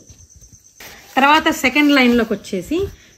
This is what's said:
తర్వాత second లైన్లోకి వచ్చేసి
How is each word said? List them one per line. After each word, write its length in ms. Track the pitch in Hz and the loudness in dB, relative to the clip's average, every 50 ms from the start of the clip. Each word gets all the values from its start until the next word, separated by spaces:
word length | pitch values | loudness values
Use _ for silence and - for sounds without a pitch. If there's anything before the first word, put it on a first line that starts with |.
| - - - _ - _ _ - - _ - _ _ _ _ - - - - - - - - | -20 -20 -20 _ -20 _ _ -20 -20 _ -20 _ _ _ _ -20 -20 -20 -20 -20 -16 -6 -2
తర్వాత 320 | 262 262 285 302 311 311 320 | 0 2 4 2 2 2 0
second 420 | - - - 247 247 294 294 285 | -2 -2 -4 -2 0 2 2 4
లైన్లోకి 420 | 285 269 247 240 240 240 220 - 208 | 4 4 4 4 2 2 0 -2 -4
వచ్చేసి 540 | 214 - - 202 185 170 - 294 370 403 392 - - - - _ | -8 -8 -10 -10 -8 -6 -6 -6 -6 -6 -6 -10 -18 -20 -20 _